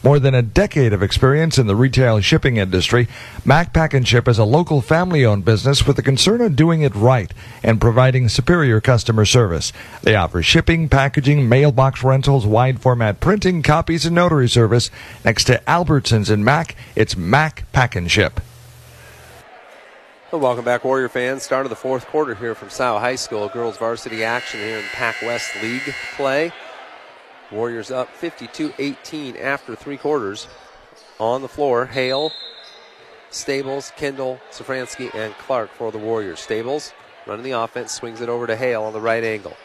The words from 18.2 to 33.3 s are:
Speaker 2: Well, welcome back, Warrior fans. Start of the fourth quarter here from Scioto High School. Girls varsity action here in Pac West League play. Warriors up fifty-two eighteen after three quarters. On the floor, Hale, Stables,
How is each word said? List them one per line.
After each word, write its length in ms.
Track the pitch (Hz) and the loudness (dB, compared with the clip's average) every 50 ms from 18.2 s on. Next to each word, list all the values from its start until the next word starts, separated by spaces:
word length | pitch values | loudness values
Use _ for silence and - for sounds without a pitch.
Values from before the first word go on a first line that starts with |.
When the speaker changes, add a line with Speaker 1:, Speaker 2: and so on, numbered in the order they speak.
| 92 - - - - - - - - - - - - - - - - - - - - - - - - - - - - - - - - - - - - - - _ - - | 2 0 -2 -8 -10 -10 -20 -20 -20 -20 -20 -20 -20 -20 -20 -20 -20 -20 -20 -20 -20 -20 -20 -20 -20 -20 -20 -20 -20 -20 -20 -20 -20 -20 -20 -20 -20 -20 -20 _ -14 -8
Speaker 2:
Well, 120 | - 160 | -4 -2
welcome 240 | 139 127 120 120 117 | 0 0 -2 -2 -2
back, 180 | 120 123 120 - | -2 -2 0 0
Warrior 240 | 131 131 135 127 | -2 0 0 -2
fans. 360 | 120 - 127 123 127 135 135 - | -2 -4 -4 -4 -4 -4 -6 -4
Start 220 | - 135 131 135 | -4 -2 -2 -2
of 40 | 131 | -4
the 80 | 117 | -8
fourth 280 | - - 131 131 123 - | -8 -4 -4 -4 -4 -6
quarter 280 | - - 151 156 131 110 | -4 -2 -2 -2 -2 -6
here 180 | 95 120 117 110 | -8 -8 -8 -8
from 140 | - 110 | -10 -12
Scioto 320 | 98 - - 127 123 110 104 | -14 -6 -4 -2 -2 -2 -2
High 160 | 117 123 131 | -2 -4 -4
School. 320 | 123 - - 120 104 104 | -4 -8 -8 -6 -6 -6
Girls 300 | 101 - 120 117 117 101 | -6 -6 -6 -6 -6 -6
varsity 480 | - 113 113 117 113 - 127 113 110 110 | -6 -6 -6 -6 -6 -10 -12 -6 -4 -4
action 340 | 113 117 123 - - - 110 | -2 -4 -4 -6 -8 -10 -10
here 180 | 104 110 113 107 | -10 -8 -8 -10
in 40 | 101 - | -10 -12
Pac 300 | - - 127 113 107 - | -8 -4 -4 -4 -4 -6
West 280 | 127 117 120 113 - - - 101 110 | -6 -6 -6 -6 -6 -10 -10 -8 -8
League 320 | 113 120 131 139 147 135 - - - - | -6 -6 -6 -8 -10 -12 -12 -14 -14 -8
play. 340 | - 139 135 135 143 160 170 - - - - - - - - - - - - - - - - - - - - | -4 -2 0 0 0 -2 -2 -6 -14 -20 -20 -20 -20 -20 -20 -20 -20 -20 -20 -20 -20 -20 -20 -20 -20 -20 -12
Warriors 420 | 104 107 117 120 117 113 104 - | -8 -6 -6 -6 -6 -10 -10 -8
up 220 | 127 127 127 - - | -8 -8 -8 -8 -10
fifty-two 600 | - 170 170 - - 123 113 - - 156 147 - | -12 -10 -10 -10 -12 -18 -16 -8 -8 -8 -8 -6
eighteen 600 | - 139 143 135 - - - - 151 147 131 117 | -6 -8 -8 -8 -10 -16 -14 -14 -12 -12 -12 -12
after 360 | - 87 135 139 143 - - 113 | -8 -6 -6 -6 -6 -8 -14 -16
three 220 | - - 143 143 | -14 -12 -14 -14
quarters. 540 | 135 - 147 151 143 107 98 104 - - - - - - - - - - _ _ - - - - | -6 -4 -2 -2 -2 -4 -6 -8 -10 -14 -18 -20 -20 -20 -20 -20 -20 -20 _ _ -20 -20 -20 -8
On 240 | - 110 113 123 135 | -4 -2 -2 -2 -4
the 60 | 135 | -6
floor, 380 | 127 - - 147 139 120 117 127 | -10 -6 -4 -2 0 0 0 -2
Hale, 480 | 127 - 135 127 127 131 139 151 156 - - - - - - - - - - - - - - - - - - - | -4 -4 -4 -4 -2 -2 -4 -4 -6 -8 -12 -18 -20 -20 -20 -20 -20 -20 -20 -20 -20 -20 -20 -20 -20 -20 -20 -20
Stables, 640 | - | -16